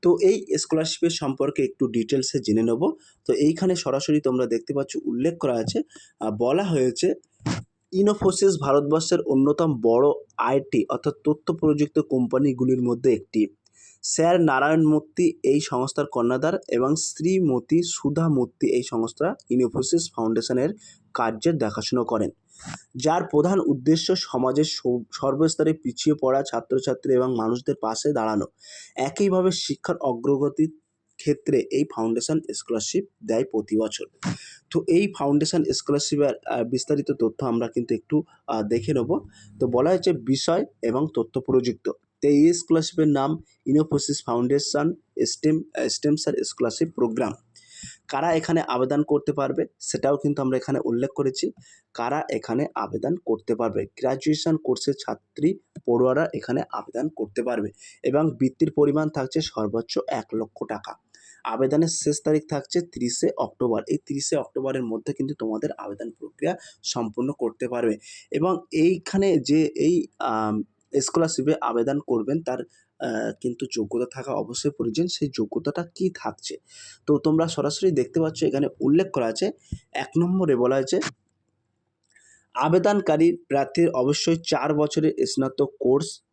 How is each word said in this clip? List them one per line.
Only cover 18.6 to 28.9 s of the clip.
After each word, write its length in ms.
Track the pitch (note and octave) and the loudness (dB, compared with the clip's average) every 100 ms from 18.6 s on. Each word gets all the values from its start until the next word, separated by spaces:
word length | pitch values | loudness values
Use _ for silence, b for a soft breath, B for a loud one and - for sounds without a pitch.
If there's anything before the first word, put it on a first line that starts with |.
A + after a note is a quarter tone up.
| C3+ | 0
এই 160 | B2 | 0
সংস্থা 520 | A#2+ A#2 A2+ - D#3+ B3+ _ | 0 -2 -4 -2 -4 -4 _
ইনফোসিস 600 | B2 A#2+ A#2 C3 E3+ E3 - | 0 2 0 0 0 0 -2
ফাউন্ডেশনের 540 | A2+ A2+ A2 B2+ D3 G#3+ B B _ | 0 0 0 0 0 -4 B B _
কার্যের 440 | - A#2 A2 E3 D#3+ | -2 -2 0 0 0
দেখাশোনা 460 | A2+ G2+ G#2+ B2+ | -2 -4 -4 -2
করেন, 260 | A#2 A2+ G#2 - _ B B B B B2+ | 0 -2 -2 -6 _ B B B B -4
যার 280 | C#3+ E3+ | 0 0
প্রধান 360 | - D3 E3 F#3+ | 2 2 4 2
উদ্দেশ্য 560 | - D3 B2+ D#3+ - F#3 | 2 0 2 2 2 -2
সমাজের 480 | - C3 B2+ C#3 | -2 -2 0 2
সব-, 400 | D#3 - C3 B2 A2+ | 0 -2 -2 -2 -4
সর্বস্তরে 640 | - C#3 C#3 D#3+ - D#3 | -4 -2 2 0 2 0
পিছিয়ে 420 | D#3+ B2+ A#2+ D#3 D3 | 0 -4 -2 0 2
পড়া 220 | C3 C3+ | 2 2
ছাত্রছাত্রী 720 | C#3 A#2 - C3 C3 B2+ D3 | 0 -6 -2 -2 -2 -4 2
এবং 220 | B2+ B2+ B2 | 2 2 0
মানুষদের 380 | A2 B2 B2+ C3+ | 0 -2 -2 -4
পাশে 320 | A2 A2+ D3 | -4 -2 0
দাঁড়ানো। 320 | C#3 A2 G#2+ - _ B B B | 0 0 0 -2 _ B B B